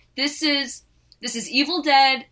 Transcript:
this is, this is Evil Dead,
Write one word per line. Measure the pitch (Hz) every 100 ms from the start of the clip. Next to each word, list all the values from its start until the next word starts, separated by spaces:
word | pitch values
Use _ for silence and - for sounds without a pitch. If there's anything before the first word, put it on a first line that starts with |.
| _ -
this | 285 -
is, | 311 285 269 - - _ _ _
this | 240 233
is | -
Evil | 254 294 349
Dead, | 294 269 269 254 -